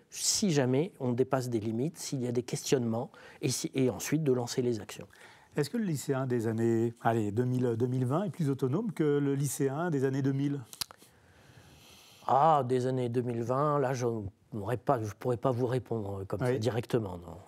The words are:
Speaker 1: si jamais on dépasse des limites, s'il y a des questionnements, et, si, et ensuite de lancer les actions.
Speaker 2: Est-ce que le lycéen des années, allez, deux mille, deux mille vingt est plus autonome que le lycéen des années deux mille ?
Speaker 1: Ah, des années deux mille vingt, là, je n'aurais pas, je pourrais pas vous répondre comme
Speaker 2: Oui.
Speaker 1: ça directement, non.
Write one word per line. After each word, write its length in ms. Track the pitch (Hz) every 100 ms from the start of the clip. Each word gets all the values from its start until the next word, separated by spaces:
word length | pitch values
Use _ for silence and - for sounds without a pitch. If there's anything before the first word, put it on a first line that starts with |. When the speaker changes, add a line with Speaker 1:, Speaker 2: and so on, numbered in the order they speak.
| _
Speaker 1:
si 420 | - - - 208
jamais 400 | 143 127 131 170 -
on 140 | 123
dépasse 360 | 120 131 131 123
des 120 | 113
limites, 360 | 110 110 147 -
s'il 220 | - 139
y 80 | 123
a 60 |
des 100 | 120
questionnements, 640 | - 147 - 139 117 113 131 - - -
et, 60 | 135
si, 240 | - -
et 160 | 135 127
ensuite 340 | 95 - 151
de 100 | 147
lancer 280 | 127 117 -
les 200 | 123 110
actions. 260 | 98 - - - - - - -
Speaker 2:
Est-ce 140 | 143
que 80 | 240
le 80 | 202
lycéen 420 | 147 - 131 131
des 200 | 123 110
années, 460 | 113 117 113 117 113
allez, 320 | 117 113 104
deux 140 | 101 127
mille, 300 | 127 123 113
deux 80 | 127
mille 200 | 127 123
vingt 180 | 151
est 80 | 202
plus 180 | - 143
autonome 420 | 135 131 160 233
que 120 | 156
le 300 | 151 143 143
lycéen 580 | 139 147 - 135 143 175
des 120 | 147
années 200 | 135 135
deux 100 | 139
mille ? 260 | 135 143 143 113 - - - - _ - - - - - - - - - - -
Speaker 1:
Ah, 400 | 127 160 147 123
des 180 | 127 127
années 220 | 131 123
deux 140 | 123
mille 220 | 120 117
vingt, 360 | 117 131 151 143
là, 140 | 127
je 140 | 131 120 113 95 - _
n'aurais 240 | 113 98 120
pas, 260 | - 127
je 120 | 107
pourrais 240 | - 160 120
pas 140 | 135
vous 160 | 120 123
répondre 580 | 127 - 113 101 98 98
comme 140 | 101
Speaker 2:
Oui. 60 | 123
Speaker 1:
ça 100 | 123
directement, 600 | 113 110 - 123 101 90
non. 200 | 82 85